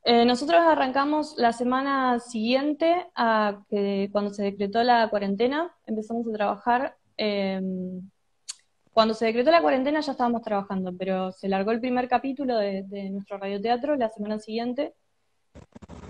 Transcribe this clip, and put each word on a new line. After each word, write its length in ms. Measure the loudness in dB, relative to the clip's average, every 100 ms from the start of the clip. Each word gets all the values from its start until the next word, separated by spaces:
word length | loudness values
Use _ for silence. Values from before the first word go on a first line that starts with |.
Eh, 220 | 4 4 6
nosotros 340 | 2 4 4
arrancamos 760 | 6 4 2 0 0 0 -2 0
la 160 | 0
semana 640 | 2 0 0 0 0 2 0
siguiente 880 | -2 -4 0 2 0 0 2 2 -2 -2
a 460 | 2 2 2 -2 -4
que, 400 | -2 0 0 -2
cuando 220 | -2 -4
se 80 | -4
decretó 400 | -6 -2 -2 0
la 240 | 4 4 4
cuarentena, 640 | 0 -2 0 0 0 -4 _ -8
empezamos 420 | -6 -4 -6 -4
a 60 |
trabajar, 640 | -2 -2 -2 0 0 0 -8 _ -6
em, 920 | -2 -2 -2 -2 -4 -4 -6 -10 -14 _ _ _ -18 -18 _ _ _
cuando 200 | 2 2
se 120 | 2 0
decretó 260 | 2 6
la 100 | 6
cuarentena 400 | 6 2 2 0
ya 100 | -2
estábamos 280 | -2 0 -2
trabajando, 500 | -2 -4 -2 -4 -4 -6
pero 340 | -4 -2 -4
se 160 | -6 -2
largó 220 | 0 0
el 80 | 0
primer 300 | 0 -2 0
capítulo 480 | 0 -2 -4 -2 0
de, 260 | 0 -4 -6
de 240 | -8 -6
nuestro 260 | -8 -8 -10
radioteatro 580 | -6 -4 0 0 0 0
la 140 | -2
semana 300 | -4 -6 -6
siguiente. 560 | -6 -6 -4 -4 -6 _ _ _ _ _ _ -20 -20 -20 -20 -18